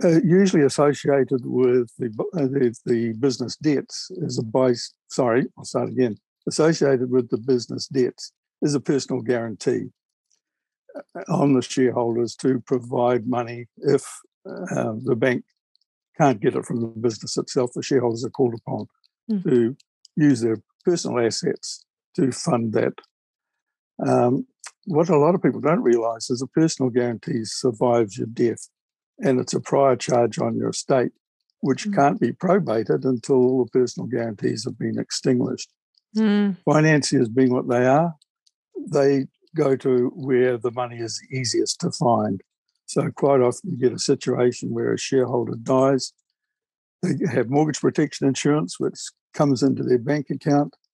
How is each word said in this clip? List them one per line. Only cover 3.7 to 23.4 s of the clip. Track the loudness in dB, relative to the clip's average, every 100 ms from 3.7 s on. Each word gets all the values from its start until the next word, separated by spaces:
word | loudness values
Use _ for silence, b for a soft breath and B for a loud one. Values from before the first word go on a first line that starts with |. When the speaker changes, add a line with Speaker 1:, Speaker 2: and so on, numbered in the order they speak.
| -2 -2 -12 -14 -8
Speaker 1:
is | -6 -6
a |
buy, | -2 2 2 0 -4 -18 _
sorry, | -2 2 2 0 -6
I'll |
start | -8 -4 -2
again. | 0 -2 -2 _ _ -6
Associated | 0 2 2 2 2 2
with | 0 0
the | -4
business | 0 0 -2 -8 -6
debts | -2 -2 -2 -16 _ _ _
is | -2
a | -2
personal | 0 -2 -2 -4
guarantee, | -2 -2 -4 -4 -2 -2 -4 -14 _ _ _ _ _ _ _ _ _ -20
uh, | -16 -14 -4
on | 0 2
the | 2
shareholders | 0 0 0 0 -2 -2 -4 -2
to | -2 -2
provide | -2 -4 -2 -2 0 0 0
money | -4 -4 -10 -14 -6
if, | 0 0 0 -16 -20 _ -16
uh, | -12 -6 -4 -4 -4
the | -2 0
bank | 0 0 -4 _ _ _ _ _ _ 0
can't | 2 2
get | 0 -2
it | -2
from | -4
the | -6
business | -4 -4 -4 -6 -6
itself. | -4 -2 -2 -4
The |
shareholders | -2 0 0 -2 -6
are |
called | 0 0 0
upon | -8 -8 -8 _ _ _ -6
Speaker 2:
Mm. | -4
Speaker 1:
to | 2 2 2 -2 _ _ _ 2
use | 4 4
their | 0 -2 -6 _
personal | -2 0 -2 0
assets | 0 0 -4 -4 -8 -16 _ _ _ -2
to | -2
fund | -2 -2 0 0
that. | 0 -2 -4 -12 _ _ _